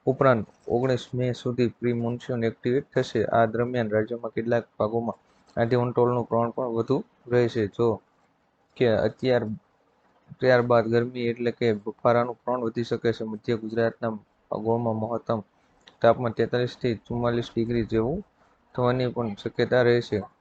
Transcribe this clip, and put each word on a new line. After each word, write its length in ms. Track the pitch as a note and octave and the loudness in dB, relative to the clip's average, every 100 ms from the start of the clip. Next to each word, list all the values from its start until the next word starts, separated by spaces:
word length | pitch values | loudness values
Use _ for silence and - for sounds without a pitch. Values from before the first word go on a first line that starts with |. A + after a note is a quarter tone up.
ઉપરાંત, 420 | - C3 C3+ A#2+ - _ | -2 2 4 4 -2 _
ઓગણીસ 400 | - A#2+ C3 B2 - | -4 -2 0 -2 -4
મે 160 | B2 B2 | -4 -2
સુધી 380 | A#2+ B2+ B2 A#2+ | -2 -6 0 -2
પ્રી 240 | - A#2+ | 0 -4
મોન્સૂન 460 | A#2+ A#2 A#2+ - B2 | -2 -4 -6 -6 -2
એક્ટિવેટ 440 | A2+ - B2 B2+ D3 | -2 -2 -2 -2 -2
થશે. 320 | - B2+ A#2+ G2+ | -4 -2 -2 2
આ 180 | A#2 A#2 | 2 2
દરમિયાન 440 | A2+ A#2+ B2+ A2 | 2 -2 -2 0
રાજ્યમાં 420 | G#2+ A2 A#2 A#2 | 0 0 -6 -6
કેટલાક 320 | - A2+ A#2 A2 | -6 -2 -2 -2
ભાગોમાં 460 | _ G#2+ A#2 A#2 - _ _ _ - | _ -2 -2 -4 -8 _ _ _ -2
આંધી 220 | A#2 B2 | 0 2
વંટોળનું 480 | B2 A#2+ A#2+ B2 A2+ | 0 2 2 2 0
પ્રમાણ 260 | A2+ A#2 | 0 0
પણ 200 | - B2+ | -2 -4
વધુ 240 | A2+ A2+ C#3+ - _ - | -2 0 -2 -2 _ -2
રહેશે. 380 | B2 A#2+ A#2+ G2+ | 2 2 0 -4
જો 180 | - A#2+ G2+ _ _ _ _ _ _ _ - | 0 0 0 _ _ _ _ _ _ _ 0
કે 100 | B2 G#2+ | 2 4
અત્યાર, 480 | F2+ - B2+ B2 A2 A2 _ _ _ _ _ _ _ | 0 -2 0 0 0 -8 _ _ _ _ _ _ _
ત્યારબાદ 500 | - B2+ B2 A#2+ A#2+ A2 | -2 4 4 6 4 4
ગરમી 400 | A#2 A#2+ B2+ A#2 | 0 0 -4 -4
એટલે 240 | A#2 A#2+ | -2 -2
કે 140 | A2+ A#2+ | 0 0
બફારાનું 600 | G#2+ G#2 - B2+ A#2+ A#2+ A#2 | 0 -4 -2 2 2 0 -4
પ્રમાણ 280 | - B2+ | -4 -4
વધી 220 | A#2 A#2 A#2 | -4 -4 -4
શકે 220 | A#2 A#2+ | -2 -2
છે. 160 | A2 | -2
મધ્ય 300 | A2 G#2+ - A2+ | -6 -8 -4 -4
ગુજરાતના 560 | A2 A2+ A2+ - A#2 A2 _ _ | -4 0 -2 -2 -6 -6 _ _
ભાગોમાં 520 | _ G#2 G#2+ A#2 A#2 A2 | _ -4 0 0 0 -2
મહત્તમ 420 | A2 A#2 - A#2 - _ _ _ - _ | -2 -6 -4 -4 -4 _ _ _ -20 _
તાપમાન 380 | A#2 A#2 A#2+ | 4 4 0
તેતાલીસ 400 | G#2+ A2+ B2 B2 | -2 -2 0 -2
થી 200 | - B2+ G#2+ | -4 -4 -4
ચુમ્માલીસ 500 | _ A#2+ A#2+ A#2+ A2+ | _ -2 0 -2 -4
ડિગ્રી 360 | - A2+ A#2+ | -4 -2 -2
જેવું 340 | G#2+ A2+ A2+ F3 - _ _ _ _ | 0 0 0 -4 -10 _ _ _ _
થવાની 340 | - B2 B2+ B2+ | -2 0 0 -2
પણ 280 | A#2+ A#2 G2+ | -2 -6 -6
શક્યતા 460 | A#2 - A#2+ B2 | -10 -2 2 4
રહેશે. 360 | A#2+ A#2+ A#2 G#2 F#2 _ | 4 4 0 -6 -6 _